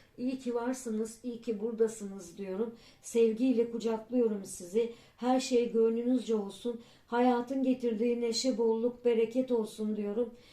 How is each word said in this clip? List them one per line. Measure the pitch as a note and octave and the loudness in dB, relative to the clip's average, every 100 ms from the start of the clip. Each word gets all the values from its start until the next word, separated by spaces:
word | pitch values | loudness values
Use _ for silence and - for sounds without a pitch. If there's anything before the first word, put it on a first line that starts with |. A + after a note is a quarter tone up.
| _ - | _ -8
İyi | B3+ C4 | -6 -6
ki | A#3+ | -4
varsınız, | A#3 A#3+ C4 A#3 G#3+ A3 - | -4 -4 -4 -4 -4 -6 -8
iyi | B3 A#3 | -10 -8
ki | A#3+ G3+ | -6 -4
buradasınız | A#3 A3 A3 A3 G3+ G3 E3+ E3+ | -2 0 0 0 -10 -12 -14 -10
diyorum. | F#3+ F#3 A#3 - - - | -6 -4 -4 -6 -20 -20
Sevgiyle | - A#3 A3+ A3 C4 A#3 A#3 | -2 4 4 4 2 4 2
kucaklıyorum | A#3 A3+ A3 - B3 A3+ G3+ | -2 -2 -4 0 2 2 0
sizi. | F#3+ - F3 A3 A#3 - - - | -6 -12 -2 0 0 -4 -18 -4
Her | B3 C4 | 2 2
şey | C4 A#3+ A#3 | 4 2 4
gönlünüzce | A3+ A3+ A#3 A#3+ B3+ G3+ | 4 4 2 2 2 2
olsun. | G#3+ G3 - A#3+ A#3 - - - | -2 -2 -6 -8 -8 -12 -20 -4
Hayatın | A#3+ B3 A#3+ B3 C4+ | 2 4 2 0 0
getirdiği | B3+ B3+ A#3+ G#3 A#3+ A#3+ | 0 0 0 0 0 0
neşe, | A#3 A3+ C4 G#3+ | -2 0 0 2
bolluk, | A3+ A3+ A#3+ - | 2 2 0 0
bereket | A#3+ A3+ A3+ B3+ B3+ | 2 2 2 0 0
olsun | A#3 G#3+ - G#3+ G#3+ | 0 -2 -4 -4 -2
diyorum. | G3+ G#3+ A#3 - - | -2 -2 -4 -6 -20